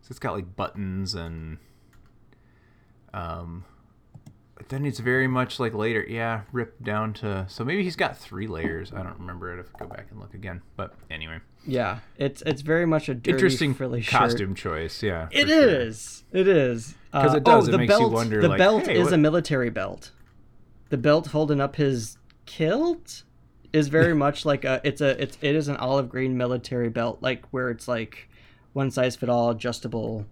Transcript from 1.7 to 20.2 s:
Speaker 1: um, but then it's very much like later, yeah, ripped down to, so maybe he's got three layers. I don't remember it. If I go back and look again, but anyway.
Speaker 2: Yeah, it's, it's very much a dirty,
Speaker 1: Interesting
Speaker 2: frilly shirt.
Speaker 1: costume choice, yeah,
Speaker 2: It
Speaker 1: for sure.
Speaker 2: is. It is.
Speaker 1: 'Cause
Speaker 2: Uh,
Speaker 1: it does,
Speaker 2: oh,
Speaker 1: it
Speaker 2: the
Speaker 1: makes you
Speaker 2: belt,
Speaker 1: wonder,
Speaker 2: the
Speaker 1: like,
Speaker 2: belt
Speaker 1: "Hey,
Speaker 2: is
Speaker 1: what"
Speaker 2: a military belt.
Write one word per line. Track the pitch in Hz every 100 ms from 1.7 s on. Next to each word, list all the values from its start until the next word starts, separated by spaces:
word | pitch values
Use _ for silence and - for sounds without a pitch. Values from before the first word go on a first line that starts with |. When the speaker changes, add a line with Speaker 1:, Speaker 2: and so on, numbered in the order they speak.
| _ _ - - _ _ _ _ _ _ _ _ _ _
Speaker 1:
um, | 92 85 82 87 85 90 _ _ _ _ - - - _ -
but | -
then | 135 143
it's | 131
very | 117 127 131
much | 127 127 -
like | 120
later, | 110 110 113 95
yeah, | 113 113 113 101
ripped | 123 117 -
down | 104 107 110
to, | 107 110 98 95
so | -
maybe | 123 185
he's | 185 170
got | 180 -
three | - 95 107
layers. | 82 80 82 95
I | 98
don't | 90 -
remember | 90 87 90
it. | 87
If | 87 -
I |
go | -
back | - -
and | 107
look | 95
again, | 98 95 87 - -
but | 98 - -
anyway. | 78 80 80 - _ -
Speaker 2:
Yeah, | 127 107 110 - -
it's, | 139 139
it's | - 139
very | 143 160 170
much | 156 147
a |
dirty, | 127 127
Speaker 1:
Interesting | 131 185 131 156 131
Speaker 2:
frilly | 131 123
shirt. | 107 131
Speaker 1:
costume | 110 120 98 92
choice, | 101 78 85 -
yeah, | 107 87 80
Speaker 2:
It | -
Speaker 1:
for | 294
sure. | 320 269 151
Speaker 2:
is. | 117 107 - - -
It | 180 190
is. | 180 131 117 113 - -
Speaker 1:
'Cause | 143 135
Speaker 2:
Uh, | 151
Speaker 1:
it |
does, | 135 233 170
Speaker 2:
oh, |
Speaker 1:
it |
Speaker 2:
the | -
Speaker 1:
makes | 120
you | 101
Speaker 2:
belt, | 110
Speaker 1:
wonder, | 113 117 107
Speaker 2:
the | 170
Speaker 1:
like, | 98
Speaker 2:
belt | 185 214 -
Speaker 1:
"Hey, | -
Speaker 2:
is | 175
Speaker 1:
what" |
Speaker 2:
a | 170
military | 151 165 160 143 120
belt. | 110 92 92 - -